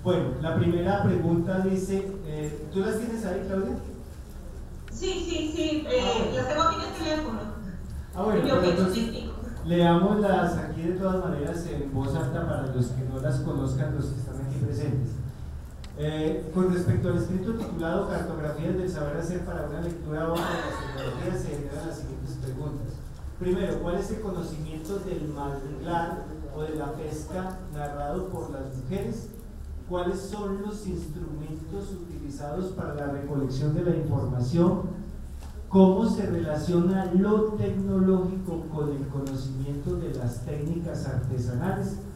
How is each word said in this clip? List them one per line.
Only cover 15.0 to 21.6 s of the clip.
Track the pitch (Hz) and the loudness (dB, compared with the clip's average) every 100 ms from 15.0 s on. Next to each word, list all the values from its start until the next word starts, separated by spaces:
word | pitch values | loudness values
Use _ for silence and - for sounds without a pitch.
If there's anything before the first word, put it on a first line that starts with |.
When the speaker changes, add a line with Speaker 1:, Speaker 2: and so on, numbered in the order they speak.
| - - - - - - - - - - | 0 -2 -6 -8 -10 -10 -10 -12 -12 -4
Speaker 1:
Eh, | 151 156 156 - 156 | -2 0 0 0 -2
con | 185 180 | 2 4
respecto | 175 - - 175 | 4 4 4 4
al | 170 | 2
escrito | 170 190 190 | 0 0 0
titulado | 226 180 165 165 185 180 | -2 -4 -2 0 0 0
Cartografías | 180 175 151 151 147 170 180 | -2 -2 -4 -4 -2 0 0
del | 180 | 0
Saber | 151 147 156 | -2 -2 -2
Hacer | 170 180 180 | -2 -2 -4
para | 160 147 | -4 -4
una | 156 | -4
lectura | 170 165 147 151 165 | -4 -6 -6 -2 0
óptima | 170 170 | 0 0
de | 170 | -2
las | 151 - 135 135 | -4 -4 -6 -4
tecnologías, | 131 135 175 180 | -4 -4 -2 -2
se | - | -2
generan | 143 | -4